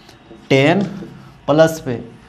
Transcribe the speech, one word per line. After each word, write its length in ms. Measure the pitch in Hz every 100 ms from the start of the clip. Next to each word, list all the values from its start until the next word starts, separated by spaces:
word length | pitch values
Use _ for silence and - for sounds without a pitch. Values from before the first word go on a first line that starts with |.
| - - - - -
टेन 320 | 135 143 185 202 - - - - - -
प्लस 340 | 147 160 160
पे 140 | 135 113 - -